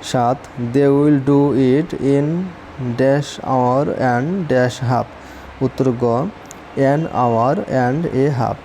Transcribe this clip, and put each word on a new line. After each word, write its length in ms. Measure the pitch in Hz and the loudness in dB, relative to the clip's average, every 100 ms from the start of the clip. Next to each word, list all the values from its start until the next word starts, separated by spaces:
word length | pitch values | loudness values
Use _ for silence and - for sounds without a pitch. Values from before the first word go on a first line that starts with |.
| - | -4
সাত, 280 | 131 120 131 - - 120 | 0 0 -2 -6 -8 -2
"They 140 | 127 143 139 | 2 4 4
will 220 | 147 147 131 | 4 2 4
do 80 | 143 143 131 131 | 4 4 2 4
it 140 | 135 170 - 135 | 2 0 -4 0
in 120 | 139 147 170 185 175 - - 127 120 | 0 0 -2 -4 -10 -18 -8 -6 0
dash 300 | 131 143 143 - - | 2 2 -2 -8 -2
hour 320 | 127 123 127 147 - 127 | 0 2 2 0 0 0
and 140 | 120 135 196 160 | 0 0 -4 0
dash 240 | 127 123 123 123 | 2 2 0 -2
half।" 160 | 120 117 - - - - - 131 | -2 -2 -10 -20 -20 -20 -4 -4
উত্তর 200 | - 131 117 | 0 0 2
গ, 20 | 120 117 170 - - - - - 135 | 0 0 -2 -8 -20 -20 -14 0 2
"an 80 | 143 160 - | 2 0 0
hour 340 | 123 117 120 170 - 131 | 2 2 2 0 -2 0
and 160 | 123 139 170 127 | 0 0 -2 0
a 20 | 139 127 | 0 0
half।" 200 | 113 104 | -2 -4